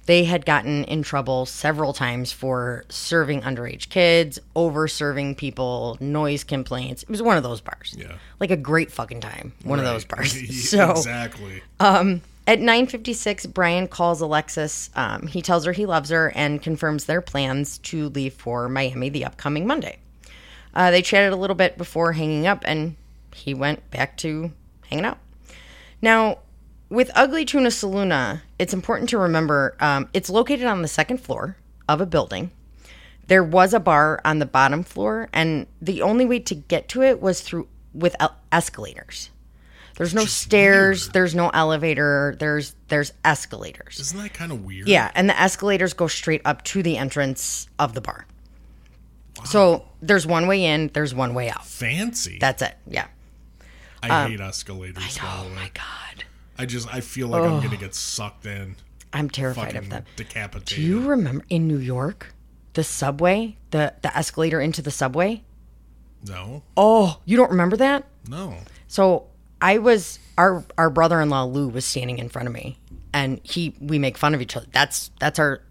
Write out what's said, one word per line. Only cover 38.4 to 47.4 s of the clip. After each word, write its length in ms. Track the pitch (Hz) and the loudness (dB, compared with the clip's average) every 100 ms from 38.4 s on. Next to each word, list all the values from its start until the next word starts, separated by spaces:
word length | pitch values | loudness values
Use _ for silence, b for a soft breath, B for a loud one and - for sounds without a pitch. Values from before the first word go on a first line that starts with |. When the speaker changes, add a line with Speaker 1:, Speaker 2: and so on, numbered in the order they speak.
| - | 0
Speaker 1:
escalators. 760 | 165 - - 104 - - - - - - b b b b - | 0 0 -10 -14 -14 -16 -16 -16 -20 -20 b b b b -4
There's 160 | 175 | -2
no 100 | 202 | 0
Speaker 2:
Just 140 | 214 - | 0 -2
Speaker 1:
stairs, 680 | - 208 196 196 190 190 - | 2 6 8 8 6 4 0
Speaker 2:
weird. 60 | |
Speaker 1:
there's 220 | 190 180 170 | 2 2 2
no 140 | 175 | 2
elevator, 840 | - 156 156 160 143 147 143 143 - | 2 2 2 0 0 2 2 0 -2
there's, 360 | 151 147 143 - - | -2 -2 -4 -14 -2
there's 260 | 147 147 - | -2 -2 0
escalators. 760 | 160 147 - - 80 - - - | 2 2 -4 -14 -14 -16 -18 -12
Speaker 2:
Isn't 180 | 139 185 | -10 -8
that 120 | 208 | -12
kinda 220 | - 170 131 | -12 -10 -10
weird? 320 | 95 95 107 | -10 -8 2
Speaker 1:
Yeah, 240 | 180 110 - | 4 4 2
and 140 | 196 | 2
the 100 | - | 2
escalators 540 | 185 - 202 196 185 | 0 0 -2 0 -2
go 140 | - 165 | -2 -4
straight 340 | - - 156 139 | -2 -4 -2 -2
up 180 | 147 - | -4 -4
to 160 | 196 | -2
the 160 | 170 143 | -2 -2
entrance 720 | 135 147 139 131 | -4 -2 -4 -4